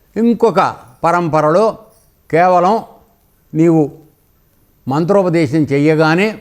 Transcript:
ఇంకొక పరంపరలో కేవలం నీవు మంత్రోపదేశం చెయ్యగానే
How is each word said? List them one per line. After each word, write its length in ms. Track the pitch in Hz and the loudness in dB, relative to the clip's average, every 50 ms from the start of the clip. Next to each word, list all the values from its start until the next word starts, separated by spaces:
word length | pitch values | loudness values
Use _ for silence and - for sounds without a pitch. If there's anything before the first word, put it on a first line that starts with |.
| _ _ - | _ _ -6
ఇంకొక 600 | 202 226 233 226 - 233 214 156 190 160 123 101 - - - - - - | -2 0 0 0 2 0 0 2 0 -2 -2 -4 -8 -18 -20 -14 -4 -2
పరంపరలో 720 | 165 170 175 175 156 143 156 151 151 165 196 220 214 156 - - _ _ _ _ _ _ _ _ - | -2 0 0 -2 -2 -2 0 0 2 2 2 0 0 -4 -6 -18 _ _ _ _ _ _ _ _ -4
కేవలం 540 | 151 160 180 185 180 175 175 185 226 220 - - - _ _ _ _ _ _ _ _ _ _ - - | 0 0 2 2 2 2 2 2 0 -2 -4 -8 -20 _ _ _ _ _ _ _ _ _ _ -8 -2
నీవు 380 | 156 160 170 160 160 147 135 - - - _ _ _ _ _ _ _ _ _ _ _ _ _ _ _ - 120 | 0 2 2 4 2 0 -2 -6 -14 -20 _ _ _ _ _ _ _ _ _ _ _ _ _ _ _ -10 -6
మంత్రోపదేశం 720 | 139 156 170 156 202 202 185 180 156 170 160 120 143 165 | -4 -4 -2 0 0 0 0 0 0 -2 -2 -2 -2 -2
చెయ్యగానే 800 | 147 - 139 143 147 156 156 151 160 156 165 180 208 220 208 - | -2 -2 -2 0 0 0 2 2 0 0 0 0 -2 -4 -6 -10